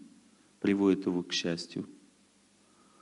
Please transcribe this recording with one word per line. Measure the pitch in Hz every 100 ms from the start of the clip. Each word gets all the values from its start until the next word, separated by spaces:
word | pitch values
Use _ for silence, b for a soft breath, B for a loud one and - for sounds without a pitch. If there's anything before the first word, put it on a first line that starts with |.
| - b b b b _
приводит | 101 101 98 95 95
его | 90
к | 87
счастью. | - 90 85 - - - - - _ _ _ _ _ b b b b